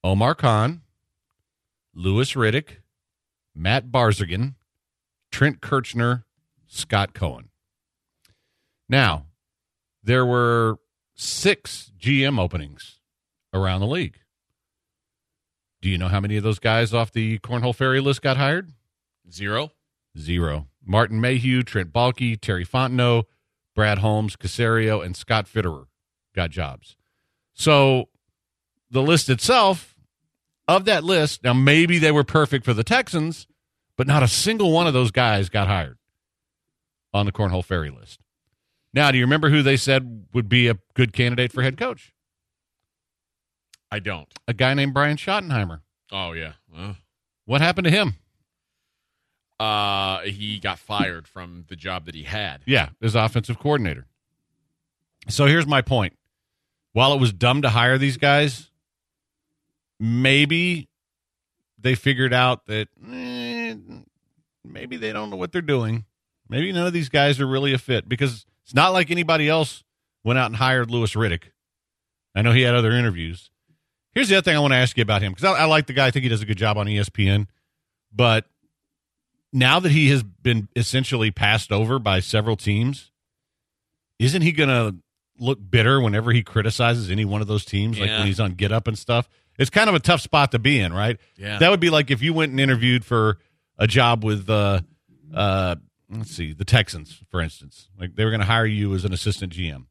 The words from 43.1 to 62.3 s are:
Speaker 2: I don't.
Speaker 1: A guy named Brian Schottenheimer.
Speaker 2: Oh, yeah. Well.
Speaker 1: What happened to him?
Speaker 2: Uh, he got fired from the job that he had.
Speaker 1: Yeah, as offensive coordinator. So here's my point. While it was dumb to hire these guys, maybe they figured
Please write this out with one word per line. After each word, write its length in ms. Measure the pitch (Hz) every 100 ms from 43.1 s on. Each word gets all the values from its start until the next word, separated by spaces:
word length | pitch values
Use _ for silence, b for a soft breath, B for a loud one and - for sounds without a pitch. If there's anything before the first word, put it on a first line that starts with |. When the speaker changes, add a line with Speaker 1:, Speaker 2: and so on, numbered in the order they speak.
| _ _ _ _ _ _ _ _
Speaker 2:
I 80 | 104
don't. 340 | 95 87 71 - -
Speaker 1:
A 60 |
guy 180 | 113 131
named 220 | 139 139
Brian 240 | 135 147 147
Schottenheimer. 600 | - 202 180 127 95 80 _ _ _
Speaker 2:
Oh, 220 | 98 90
yeah. 200 | 82 80 76 _
Well. 240 | 80 95 92 _ _ _ _
Speaker 1:
What 160 | - 135
happened 240 | 165 180
to 60 | 175
him? 240 | 190 180 98 _ _ _ _ _ _ _ _ _ _ _ _ _ _
Speaker 2:
Uh, 600 | 110 107 101 98 95 95
he 400 | 95 101 107 104
got 180 | 98 90
fired 500 | _ 104 101 85 76
from 380 | 95 87 87 80
the 80 | 90
job 300 | 90 92 80
that 80 |
he 80 | 78
had. 400 | 73 104 98 69
Speaker 1:
Yeah, 240 | 123 127 73 -
as 120 | 113
offensive 440 | 113 110 120 113 120
coordinator. 480 | 143 147 98 65 62 _ _ _ _ _ _ _ _ _ _ _ -
So 160 | -
here's 220 | 143 160 147
my 160 | 143
point. 340 | - 127 95 _ _ _ _ _ _ _ _
While 200 | 107 131
it 80 | 143
was 140 | 123
dumb 260 | 92 120 139
to 60 | 139
hire 300 | 113 120 131
these 180 | 139 123
guys, 540 | 143 143 147 123 - _ _ _ _ _ _ _ _ _ _ _ _ _
maybe 920 | 113 120 131 139 147 165 180 170 - _ _ _ _ _ _ _ _ _
they 160 | 127 127
figured 380 | 139 127 131